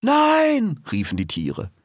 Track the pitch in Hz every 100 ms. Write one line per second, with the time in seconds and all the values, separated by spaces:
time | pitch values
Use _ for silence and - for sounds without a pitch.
0 | 226 294 302 311 311 294 226 156 - 98
1 | 98 90 90 - 78 69 95 _